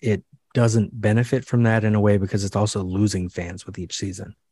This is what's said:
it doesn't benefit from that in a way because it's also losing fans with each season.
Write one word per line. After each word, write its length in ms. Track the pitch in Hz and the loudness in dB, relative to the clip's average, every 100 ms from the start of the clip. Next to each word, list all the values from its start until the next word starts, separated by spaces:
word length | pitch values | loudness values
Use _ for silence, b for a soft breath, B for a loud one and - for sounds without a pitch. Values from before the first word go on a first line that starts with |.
it 220 | 117 95 _ _ _ | -2 -2 _ _ _
doesn't 460 | 127 117 113 101 117 | 2 4 4 0 -2
benefit 440 | 107 113 120 131 - | 0 2 2 -2 0
from 180 | 120 | 2
that 200 | 117 110 | 4 4
in 100 | 107 107 | 2 2
a 40 | |
way 160 | 104 101 | 4 2
because 260 | 95 101 98 | 2 -2 -2
it's 100 | 101 | 0
also 260 | 104 104 | 0 -2
losing 480 | 92 95 104 95 90 | -4 0 0 0 -6
fans 360 | 90 87 95 - | -8 -10 -12 -14
with 120 | 98 | -12
each 180 | 87 - | -10 -8
season. 380 | 98 92 95 - _ | -8 -10 -14 -18 _